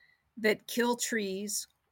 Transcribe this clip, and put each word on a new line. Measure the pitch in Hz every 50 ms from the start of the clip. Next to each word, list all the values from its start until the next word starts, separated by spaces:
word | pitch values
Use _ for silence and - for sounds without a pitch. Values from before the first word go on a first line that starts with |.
| _ _ _ _ _ _ _ 233
that | 214 214 202 - -
kill | - - 240 233 240 240
trees | 240 - - 240 220 202 196 190 190 208 202 - - - - _ _ _ _